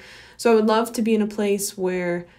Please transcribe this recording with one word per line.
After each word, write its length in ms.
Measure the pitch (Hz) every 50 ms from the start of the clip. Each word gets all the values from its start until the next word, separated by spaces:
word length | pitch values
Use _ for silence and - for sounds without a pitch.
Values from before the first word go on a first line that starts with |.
| - - - - - - - -
So 120 | - 240
I 40 | 226
would 120 | 220 214
love 260 | 220 214 220 240 233 -
to 100 | 247 214
be 120 | 226 226
in 60 | 214
a 60 | 208
place 500 | 208 - - 208 202 202 202 202 - -
where 500 | - 185 180 180 180 180 175 175 175 175 - _